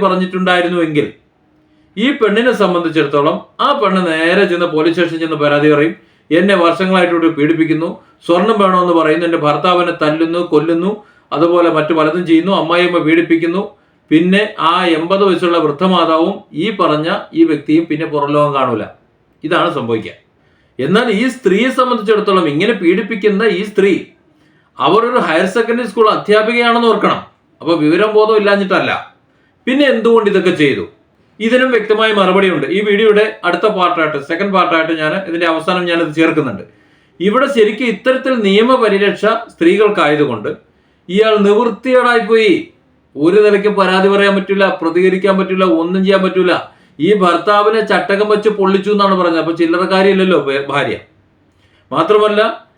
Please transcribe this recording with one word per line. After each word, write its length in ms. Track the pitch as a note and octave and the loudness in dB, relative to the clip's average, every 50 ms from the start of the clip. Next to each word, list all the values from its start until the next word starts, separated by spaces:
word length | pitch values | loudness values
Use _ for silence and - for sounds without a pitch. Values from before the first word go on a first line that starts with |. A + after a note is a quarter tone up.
| G3+ | 0
പറഞ്ഞിട്ടുണ്ടായിരുന്നുവെങ്കിൽ 1000 | F#3+ F#3 F#3 F#3 F3+ F#3+ F#3 F#3 F#3 F3+ F3 F3 E3+ F3+ F3 E3 D#3 D3+ D3 - - - _ _ _ _ _ _ _ _ _ _ _ _ _ _ _ _ | 0 0 -2 -2 -4 -4 -2 -2 0 0 0 0 -2 -2 -2 -2 -2 -2 -2 -2 -2 -8 _ _ _ _ _ _ _ _ _ _ _ _ _ _ _ _
ഈ 100 | F#3+ A#3 C#4 D4 - | -4 -2 -2 0 0
പെണ്ണിനെ 320 | A3+ G3+ G3 A3+ A#3+ B3+ A3 - | 0 0 2 2 2 0 2 2
സംബന്ധിച്ചിടത്തോളം 760 | G3 F3+ F3 E3+ E3+ D#3+ D3 D#3+ C#3+ C#3+ D3 C#3+ C#3+ D#3+ F#3+ F#3+ - - _ - A3+ | 0 0 0 -2 -2 -2 -2 -2 -2 0 0 0 0 0 -2 -4 -8 -14 _ -4 -2
ആ 0 | C#4 C#4+ C4+ | -2 0 0
പെണ്ണ് 200 | G#3+ F#3+ F#3+ F#3+ F3 | 0 0 0 0 0
നേരെ 380 | E3 D#3+ D#3+ E3 E3+ F3+ G3+ G3 F3+ | -2 -2 0 0 0 2 2 2 0
ചെന്ന് 160 | F3 F3 F3 | 0 -2 -2
പോലീസ് 280 | E3+ D3+ D#3 D#3 E3+ E3 | -2 0 0 0 0 0
സ്റ്റേഷനിൽ 240 | F3+ G3+ - E3 D#3+ | 0 -2 -2 -2 -4
ചെന്ന് 140 | E3 D#3+ D#3 D3 | -6 -6 -2 -2
പരാതി 260 | D3 D3 D3 D3 D3 D3+ D3 | 0 0 2 2 2 2 4
പറയും. 200 | C#3+ D3+ E3 F#3+ - _ _ _ _ _ - | 2 2 0 -4 -8 _ _ _ _ _ -2
"എന്നെ 240 | D3+ E3+ F#3+ G3+ G3 F3 | 0 2 2 2 2 2
വർഷങ്ങളായിട്ട് 500 | E3+ E3+ E3 F3+ F#3+ F#3 F#3 F3+ F3 E3+ E3+ | 2 0 0 0 0 0 2 2 2 2 0
ഇവിടെ 140 | E3 E3 E3 D3+ C#3+ | 0 0 0 0 0
പീഡിപ്പിക്കുന്നു, 500 | D3 D3+ D#3+ D#3 D#3 D3+ D#3 D3+ E3 F#3+ - - - _ _ _ - | 0 0 0 0 0 0 -2 -2 -4 -6 -8 -12 -18 _ _ _ -4
സ്വർണം 300 | - E3+ F3+ G3 A3+ A3 G3+ | -2 0 2 2 2 2 2
വേണമെന്ന് 320 | G3 F#3 F#3 F3+ F3+ F3 E3 E3 | 2 2 2 2 2 2 2 2
പറയുന്നു, 240 | D#3 D#3 D#3 E3 F3 E3+ | 2 2 0 0 0 -2
എൻ്റെ 120 | E3 D3+ D3 | -2 0 0
ഭർത്താവിനെ 460 | D3 D3 D3+ F#3+ F3+ F3+ F3 F3 E3+ E3 - | -2 0 0 0 0 0 0 0 -2 -2 -2
തല്ലുന്നു, 380 | D#3 D3+ D#3 D#3+ E3 E3 E3+ F3 E3+ E3+ | -2 -2 0 0 -2 -2 -2 -4 -2 0
കൊല്ലുന്നു, 380 | D#3 D3 D3+ E3 E3 E3+ F3+ G3 G#3+ G#3 - _ _ _ _ _ | 0 0 0 0 -2 -2 -2 -4 -4 -6 -12 _ _ _ _ _
അതുപോലെ 380 | C#3 D3 E3 E3+ F3 F3 E3+ E3 D#3 | -2 0 0 2 2 2 2 2 0
മറ്റു 180 | D#3 D3+ D3+ D#3+ E3 | 0 -2 0 0 0
പലതും 260 | D3+ D#3 D#3+ F3+ E3+ D#3+ | 0 0 0 -2 0 2
ചെയ്യുന്നു, 220 | E3 D#3+ E3+ F#3+ F#3+ E3 | 2 2 2 2 0 -2
അമ്മായിയമ്മ 380 | D#3 D#3+ E3+ F3 F3+ E3+ E3+ E3 | 0 0 0 0 0 0 0 -2
പീഡിപ്പിക്കുന്നു." 640 | D3 D#3 E3 E3+ D#3+ D#3 E3 E3 E3+ E3 E3+ G3 G#3 G3+ - _ _ _ _ _ _ - | 0 0 0 0 0 0 0 -2 0 -2 -4 -4 -6 -8 -12 _ _ _ _ _ _ 0
പിന്നെ 320 | D3+ D#3+ F3 F3+ F#3+ G3+ G#3 G#3 - - D3+ E3 | 0 2 2 2 0 0 0 -2 -4 -4 -2 -2
ആ 20 | F3 F3+ F3+ F3 D#3+ | 0 0 0 0 0
എൺപത് 260 | D#3 E3 F3 F#3+ G3 G3+ | -2 0 -2 0 0 2
വയസ്സുള്ള 340 | G3 F3 - F#3 E3+ E3+ E3+ | 0 0 0 0 0 0 0
വൃദ്ധമാതാവും 760 | D#3 D3 C#3+ - F#3 F#3+ F#3 E3+ E3 D#3+ D#3+ D#3+ E3+ G3 G3 - - _ - D3 F3+ | 0 -2 -2 0 0 0 2 2 2 0 0 0 0 -2 -4 -6 -12 _ -8 -6 -6
ഈ 20 | A3+ G#3 G3+ | -4 -2 -2
പറഞ്ഞ 280 | F3 D3+ D3+ D3+ D#3 F3 G3+ G#3 - - - | -2 0 0 -2 -2 -4 -4 -6 -8 -4 0
ഈ 100 | D#3+ E3 D#3+ | 2 2 2
വ്യക്തിയും 340 | D3+ - - - D3+ E3 E3 - | 0 -2 -2 0 0 0 0 -2
പിന്നെ 160 | D3+ D3 E3 | -4 -6 -4
പുറംലോകം 480 | D#3 D3 D3 C#3+ C#3+ D3 D3 D3 C#3+ C#3 | -4 -4 -4 -2 0 0 0 0 0 0
കാണൂല. 300 | C#3 C3 B2 A2+ G#2 G2 - - _ _ _ _ _ _ _ _ _ - | -2 -2 -2 -2 -4 -6 -10 -14 _ _ _ _ _ _ _ _ _ -6
ഇതാണ് 260 | D3+ F3 D#3 E3 F3 D3+ C#3 | -4 -2 -2 -2 -2 -4 -4
സംഭവിക്കുക. 340 | A#2 A2+ A2+ A2 F#2 F2 - - _ _ _ _ _ _ _ _ _ _ _ - | -4 -4 -4 -4 -6 -10 -16 -20 _ _ _ _ _ _ _ _ _ _ _ -6
എന്നാൽ 300 | B2+ D#3+ F#3+ A3+ B3 A#3 | -2 0 0 0 0 0
ഈ 140 | G3+ G3 B3+ C4 | 0 0 -2 -2
സ്ത്രീയെ 420 | A#3+ - - F#3+ F#3 G#3 B3 C4 B3+ C4 | -4 -2 0 0 2 2 2 0 0 0
സംബന്ധിച്ചിടത്തോളം 680 | B3+ B3+ A#3+ A3 G3+ A3 G#3+ G3+ - G3+ F#3+ F#3 E3 D3 | 0 0 -2 -2 0 0 0 0 0 0 0 0 0 0
ഇങ്ങനെ 220 | C#3 D3+ F#3+ A3+ A3+ F#3+ | -2 0 0 -2 -2 0
പീഡിപ്പിക്കുന്ന 600 | F3 E3 F#3+ G#3+ A3 G3 A#3 G3 G#3+ G#3 G3 F#3+ A#3 G#3+ F3+ F3+ | 0 0 0 0 -2 -4 -4 -2 0 0 0 0 0 0 0 -2
ഈ 40 | G#3+ G#3 | -6 -4
സ്ത്രീ, 220 | - G3 F#3+ G3+ E3+ - - - _ _ _ _ _ _ _ _ _ _ _ _ _ - | -2 0 2 2 0 -2 -4 -10 _ _ _ _ _ _ _ _ _ _ _ _ _ -4
അവർ 220 | B2+ D3 F#3 A3+ A#3 B3 | -2 0 2 2 0 0
ഒരു 100 | B3+ A#3+ F#3 | 0 -2 0
ഹയർ 200 | E3+ D#3 E3+ F#3+ | 0 0 0 -2
സെക്കൻഡറി 400 | F#3+ - A#3 A3+ A#3 A#3 B3 A#3+ G#3 | 0 -2 -2 -2 -2 -4 -4 -6 -4
സ്കൂൾ 160 | - A#3+ A3 G#3+ F#3 | 0 0 2 2 0
അധ്യാപികയാണെന്ന് 720 | D3+ - G3+ G#3 G#3+ G#3+ A#3 A#3 A#3+ A#3+ A#3 A#3 A#3 A#3 A3+ | 0 0 0 2 2 2 0 0 0 0 2 0 2 2 0
ഓർക്കണം. 320 | G#3 F#3 G#3 E3+ - G2 - - _ _ _ _ _ _ | 0 0 0 -2 -2 -4 -8 -14 _ _ _ _ _ _
അപ്പൊ 140 | B2 D#3 E3+ D3+ D3+ | -4 -2 -2 0 2
വിവരം 260 | D3+ E3 F#3 G#3+ G#3+ G#3 G#3+ | 0 2 2 0 2 2 2
ബോധം 180 | A3 A3 A3 G#3 | 2 2 2 2
ഇല്ലാഞ്ഞിട്ടല്ല. 520 | G3 G3+ G3+ G3+ G3 F#3 F#3+ D#3 C3+ A2+ F2+ D2 - - _ _ _ _ _ _ _ _ _ _ _ | 2 2 0 0 0 0 -2 -2 -2 -2 -4 -6 -8 -14 _ _ _ _ _ _ _ _ _ _ _
പിന്നെ 200 | A#3+ C4 C#4+ C#4+ C4 B3 | -2 0 2 2 2 2
എന്തുകൊണ്ട് 360 | A3+ G#3+ A#3 A3+ A3+ G#3 G3+ | 2 2 2 2 2 2 2
ഇതൊക്കെ 240 | F#3 F#3+ F3 F3+ E3 D3 | 0 2 0 0 0 2
ചെയ്തു? 220 | D3 C#3 A#2 G2 E2+ - - _ _ _ _ _ _ _ _ - | 0 0 0 -2 -6 -10 -16 _ _ _ _ _ _ _ _ -6
ഇതിനും 300 | G#3+ A3+ B3 B3+ B3+ C4 | -2 0 2 2 2 2
വ്യക്തമായ 400 | A#3+ A3 G#3 - G#3+ G#3 A3 A3 | 0 0 0 0 0 0 0 0
മറുപടിയുണ്ട്. 540 | G#3 G3+ F#3 F#3 F#3 G3 G3 F#3 E3+ D3 C3+ - - | 2 2 2 2 2 2 2 0 0 -2 -4 -2 -2
ഈ 40 | G3+ G#3 G#3 | -2 0 0
വീഡിയോയുടെ 360 | G3+ G3+ A3+ G#3+ G3+ G#3 G#3+ G#3+ - - - | 0 2 2 4 4 2 2 0 -2 -4 -4
അടുത്ത 220 | F3 - - A3+ G#3 F#3 | -4 -2 0 0 -2 0
പാർട്ടായിട്ട്, 420 | F#3 F3+ E3+ D#3 E3 D#3 D3 D3 C#3+ C3+ - | 0 -2 0 0 -2 -2 -2 -4 -6 -6 -6
സെക്കൻഡ് 240 | E3+ F3 G3 G3 F#3+ | -6 -4 -2 0 0
പാർട്ടായിട്ട് 360 | F#3 F3 F3 E3+ D#3+ D#3+ E3+ E3 D#3 | 0 0 0 0 0 0 -2 -4 -2
ഞാൻ 100 | D#3 D#3 - G3 F#3+ E3+ | -2 -2 -4 -4 -6 -6
ഇതിന്റെ 180 | E3 E3+ F3 | -4 -2 -2
അവസാനം 380 | E3 D#3+ D#3+ D#3 F#3+ F3+ F3+ F3 | -2 -2 -2 -2 -2 -2 -2 -2
ഞാനത് 280 | F3 E3+ E3 E3 D3+ D3 D#3+ | -2 -2 -2 -2 -2 0 0
ചേർക്കുന്നുണ്ട്. 440 | D#3+ E3 D3+ D#3 C#3 B2 G2 F#2 - - _ _ _ _ _ _ _ _ _ - | 0 2 0 0 -2 -4 -6 -10 -14 -18 _ _ _ _ _ _ _ _ _ -4
ഇവിടെ 260 | E3+ G3+ G#3+ B3+ C#4 C#4 C#4 | -2 0 0 2 0 2 2
ശരിക്കും 320 | A#3 G#3 A3 A3+ - B3+ A#3 G3+ | 2 2 2 2 -2 -4 -4 -4
ഇത്തരത്തിൽ 400 | - - B3+ B3+ B3+ B3+ C4+ C4 A#3 G#3 | -2 -2 -2 -2 0 -2 -2 -2 0 0
നിയമപരിരക്ഷ 800 | G3 G3 G#3 A3+ B3+ C4 B3 A#3 G3+ G3 G3 G3+ G3 - - G3+ A3 A3+ - - - | 2 2 2 4 2 2 2 2 0 0 0 0 -2 -2 0 0 -2 -2 -2 -6 -12
സ്ത്രീകൾക്കായതുകൊണ്ട് 960 | - - E3 E3+ G3 G3+ G#3+ G3+ - F3 D#3 D3 D3+ D3 C#3+ B2+ A#2 G#2 G#2 B2 - - _ _ _ _ _ _ _ _ _ - | -6 0 2 2 4 4 2 2 2 0 0 0 2 0 0 -2 -2 -6 -8 -10 -10 -12 _ _ _ _ _ _ _ _ _ -2
ഇയാൾ 260 | F#3 G3+ A3 A3 G#3+ G#3 G3 | 0 2 2 4 2 2 4
നിവൃത്തികേടായിപ്പോയി. 1080 | G3+ G#3 G#3+ A#3 A3+ G3+ - - C4 B3+ B3+ B3 A#3+ A#3+ A3+ G3+ G#3 A3+ A3+ A3 G3+ E3 - - - _ _ _ _ _ _ _ _ - | 2 2 2 0 0 -4 -4 -2 0 2 2 2 2 2 0 2 2 2 2 4 2 2 0 -2 -8 _ _ _ _ _ _ _ _ -6
ഒരു 220 | C3+ D3 F3 F#3+ G#3+ G#3 | -2 0 2 4 4 4
നിലയ്ക്ക് 240 | G#3 G#3 G3 G3 G#3 | 4 2 2 2 0
പരാതി 400 | F#3+ G3 F#3 F#3 F#3+ F#3+ F#3+ G3 | 0 0 0 2 2 2 2 2
പറയാൻ 260 | G3 G3+ G3+ G3 G3 | 2 2 2 2 0
പറ്റില്ല, 280 | G3 F#3+ - G3 G3 G3 F#3 F#3 - | 0 -2 -2 0 0 0 0 0 -2
പ്രതികരിക്കാൻ 520 | E3 E3 D#3+ F3+ F#3 F#3 F#3 F#3 G3 G3 F#3+ F#3+ | -4 -2 0 2 2 2 2 2 0 0 0 0
പറ്റില്ല, 260 | F#3+ F#3 F#3+ F#3 F#3+ | -2 -2 -2 0 2
ഒന്നും 360 | F3+ E3 D#3+ E3 F3 F#3 F#3+ F#3+ | 2 2 0 0 -2 -2 0 0
ചെയ്യാൻ 180 | G3 G3 F#3+ F#3+ | 2 2 2 0
പറ്റില്ല. 280 | F3+ F#3 F#3 F3 F3 D#3 - - - - _ _ _ _ - | 0 0 0 0 0 0 -2 -4 -10 -18 _ _ _ _ -2
ഈ 100 | D3+ F#3 G#3+ | 0 0 2
ഭർത്താവിനെ 680 | G3 F#3 F3 E3+ E3+ - G#3 G#3 G#3 G#3 G#3+ A3+ A3 | 2 2 2 0 0 0 0 2 2 2 2 0 0
ചട്ടകം 480 | G3+ G3+ G3 F3+ - - G#3 G3 G#3 G#3 | 0 0 -2 -2 0 -2 -2 0 0 0
വെച്ച് 160 | G#3+ G3+ - A3 | 0 0 0 0
പൊള്ളിച്ചു 420 | G#3 G3 F#3+ F#3+ G3 F#3+ F#3 G#3 | 0 0 0 0 0 0 0 0
എന്നാണ് 240 | G#3 G3+ G3+ G3 F#3+ F3+ | 0 2 2 2 2 0
പറഞ്ഞത്. 220 | F3 E3+ E3 E3 | 0 0 0 0
അപ്പൊ 100 | D#3 E3+ E3 D#3+ | -2 -2 -2 -2
ചില്ലറക്കാരിയല്ലല്ലോ 800 | E3+ D#3+ F3 F3 F#3 F3 F#3+ F#3+ F#3+ G3 F#3+ F#3 F#3 F#3 F3 D3 C#3+ C#3 | 0 0 0 -2 0 0 0 2 2 2 2 2 2 2 2 0 0 -2
ഭ-, 160 | C3+ C#3 C#3 C3+ | -4 -4 -4 -4
ഭാര്യ. 240 | C#3 C#3+ C3 A2+ F#2 - - _ _ _ _ _ _ _ _ _ _ _ _ _ _ _ _ _ | -4 -4 -4 -4 -6 -8 -12 _ _ _ _ _ _ _ _ _ _ _ _ _ _ _ _ _
മാത്രമല്ല, 480 | C3+ D3+ D#3+ G3+ G#3+ G#3 G#3+ G#3+ G#3 G#3 A3 - - - - _ _ | -4 -2 0 2 2 2 2 2 0 0 -2 -2 -4 -10 -16 _ _